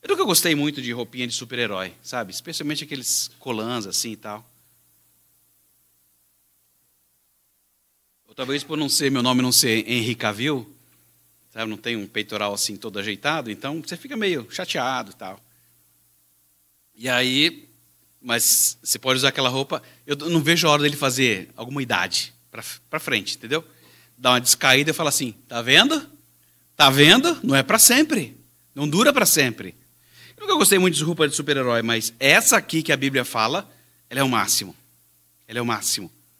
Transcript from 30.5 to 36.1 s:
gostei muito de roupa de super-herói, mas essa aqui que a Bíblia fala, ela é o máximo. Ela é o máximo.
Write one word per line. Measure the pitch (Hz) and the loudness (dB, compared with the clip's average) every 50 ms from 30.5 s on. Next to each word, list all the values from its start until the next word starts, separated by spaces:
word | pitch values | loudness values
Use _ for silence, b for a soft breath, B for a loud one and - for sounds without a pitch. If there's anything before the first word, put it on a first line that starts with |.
| 392 302 | 2 4
gostei | - - 196 190 | 4 4 6 6
muito | 180 185 160 | 4 2 2
de | 143 156 | 0 -2
roupa | 156 175 165 156 147 | -2 0 0 0 0
de | - | 0
super-herói, | - 147 143 147 139 131 123 117 117 | -4 -2 -2 -2 0 0 0 0 0
mas | 113 113 117 113 107 - - _ | 0 0 -2 -2 -2 -6 -6 _
essa | 135 139 156 208 220 - 254 202 | 4 6 6 6 6 4 2 2
aqui | - - - 160 147 | 0 0 -4 -4 0
que | - | 0
a | 147 135 | 0 0
Bíblia | 135 135 135 131 123 | 0 0 0 0 -2
fala, | - - 117 110 113 143 190 196 b b b b b b b b _ | -2 -2 -2 0 0 0 -4 -6 b b b b b b b b _
ela | 123 131 | -4 -2
é | 135 | 0
o | 135 | 2
máximo. | 127 113 95 - - - 107 92 80 _ _ _ _ _ _ _ _ _ _ _ _ _ _ - | 2 0 0 0 -2 -4 -4 -8 -14 _ _ _ _ _ _ _ _ _ _ _ _ _ _ -10
Ela | 113 120 | -8 -6
é | |
o | 120 | -4
máximo. | 120 113 104 104 - - - 98 82 | -4 -4 -4 -4 -4 -4 -4 -6 -12